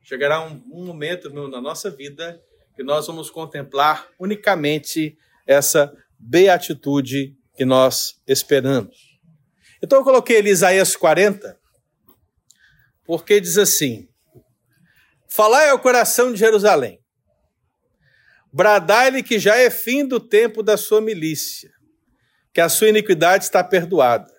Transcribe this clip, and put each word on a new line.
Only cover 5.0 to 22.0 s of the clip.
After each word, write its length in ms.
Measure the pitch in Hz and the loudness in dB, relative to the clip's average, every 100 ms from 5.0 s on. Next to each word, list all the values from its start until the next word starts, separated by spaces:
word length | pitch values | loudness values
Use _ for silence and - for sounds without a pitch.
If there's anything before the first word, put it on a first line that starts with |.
| 156 _ _ _ | -6 _ _ _
essa 480 | - 139 143 160 143 - _ _ | 0 2 2 0 0 -4 _ _
beatitude 1200 | 113 156 196 175 - 147 - 143 131 135 135 143 _ _ | -2 2 4 4 -2 -10 -4 -4 -4 -6 -8 _ _ _
que 80 | |
nós 580 | 131 131 131 - - - - | 0 2 2 0 -10 -12 -4
esperamos. 880 | 135 - 139 131 135 110 _ _ _ _ _ _ _ _ _ | -4 0 -2 0 -4 -6 _ _ _ _ _ _ _ _ _
Então, 160 | - 269 | 2 2
eu 60 | |
coloquei 340 | 269 254 240 226 | 4 2 4 2
ali 120 | 208 | 2
Isaías 440 | 190 185 190 185 | 2 2 2 0
quarenta, 640 | - 170 156 208 202 101 - _ _ _ _ _ _ _ _ _ _ _ _ _ _ | 0 0 2 2 0 -12 -20 _ _ _ _ _ _ _ _ _ _ _ _ _ _
porque 360 | _ 165 - 208 | _ -8 0 0
diz 160 | 175 170 | 2 0
assim: 500 | 196 - 143 107 92 _ _ _ _ _ _ _ _ _ _ _ _ | 0 0 -4 -8 -16 _ _ _ _ _ _ _ _ _ _ _ _
"Falai 440 | - 214 254 302 | 0 4 4 4
ao 100 | 269 | 4
coração 500 | 254 247 214 - 254 | 2 2 2 0 0
de 80 | 220 | 2
Jerusalém, 640 | 220 214 202 170 120 - _ _ _ _ _ _ _ _ _ _ _ _ _ _ _ | 2 4 4 2 0 -10 _ _ _ _ _ _ _ _ _ _ _ _ _ _ _
bradai-lhe 680 | - 196 208 170 214 262 262 | 0 2 2 2 2 2 -2
que 160 | - 226 | -4 -2
já 180 | 196 226 | 2 4
é 140 | 247 | 2
fim 360 | - - 262 285 | 0 -6 -4 -2
do 140 | 247 | -4
tempo 420 | - 208 226 220 | 0 0 0 -2
da 140 | 208 202 | -2 -2
sua 240 | - 214 | 0 -2
milícia, 720 | 220 202 156 147 - - - _ _ _ | -2 -6 -6 -8 -10 -14 -20 _ _ _